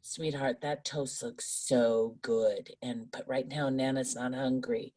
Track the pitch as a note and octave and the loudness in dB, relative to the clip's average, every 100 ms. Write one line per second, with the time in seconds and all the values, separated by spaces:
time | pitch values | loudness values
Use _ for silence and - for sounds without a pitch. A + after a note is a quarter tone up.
0 | - - D#3+ C#3+ C3+ B2 D3 D3 - D3 | -12 -4 -2 0 0 0 -2 -2 -2 -4
1 | C3+ - A#2+ A#2 - - - B2+ A#2 A2+ | -4 -4 -8 -8 -6 -6 2 4 6 4
2 | A2+ A#2 - A2+ A2 G#2 - - B2 A#2 | 2 -2 0 4 4 2 -6 -10 -6 -6
3 | A2+ - - C3 C3 D3+ C#3+ C3 C3 C3+ | -8 -12 -4 -2 -2 -2 0 2 2 2
4 | B2 A#2+ B2 C3 C3+ B2+ A#2+ A2+ - | -2 -2 -4 -2 0 0 0 -2 -2